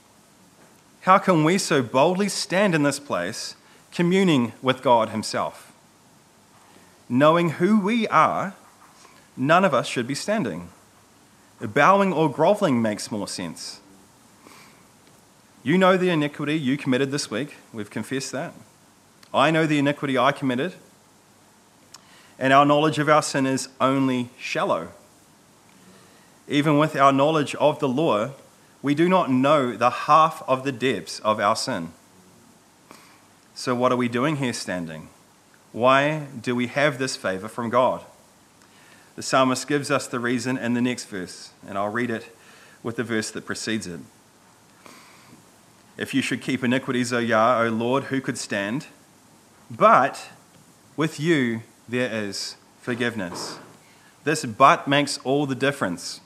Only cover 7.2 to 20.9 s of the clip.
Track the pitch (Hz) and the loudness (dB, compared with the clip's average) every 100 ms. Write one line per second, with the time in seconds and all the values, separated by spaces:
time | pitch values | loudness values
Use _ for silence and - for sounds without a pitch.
7.2 | 151 170 175 135 180 220 190 233 214 156 | 6 6 2 0 2 2 2 -2 2 2
8.2 | 127 82 180 - - _ - - - - | 2 2 -6 -10 -20 _ -20 -20 -20 -20
9.2 | _ - 135 170 190 123 143 131 117 143 | _ -6 2 4 4 0 -2 -4 -4 -6
10.2 | - 220 123 82 87 - _ _ _ _ | -4 -4 -4 -6 -12 -20 _ _ _ _
11.2 | _ _ _ _ 113 123 151 196 190 156 | _ _ _ _ -4 2 4 4 2 2
12.2 | 156 139 165 208 185 120 113 101 - 107 | 0 2 2 2 2 0 -2 -4 -8 -8
13.2 | 90 - 85 - - - - - - _ | -8 -8 -10 -10 -16 -18 -20 -20 -20 _
14.2 | _ _ - - - - - _ _ - | _ _ -20 -20 -20 -20 -20 _ _ -20
15.2 | _ _ _ _ 123 180 185 190 180 160 | _ _ _ _ 0 4 6 4 2 2
16.2 | 147 - 147 160 127 143 135 127 139 143 | 0 -4 -4 -2 0 -2 0 0 0 -2
17.2 | - 107 151 - - 113 104 120 110 131 | -6 -6 -8 -12 -18 -14 -10 -10 -8 -8
18.2 | 135 131 165 - - _ _ _ _ _ | -6 -10 -10 -14 -20 _ _ _ _ _
19.2 | - 110 147 160 156 151 143 143 139 127 | -4 2 2 2 2 2 0 -2 -2 2
20.2 | 127 143 131 123 175 - - | 2 0 -2 -2 -4 -8 -20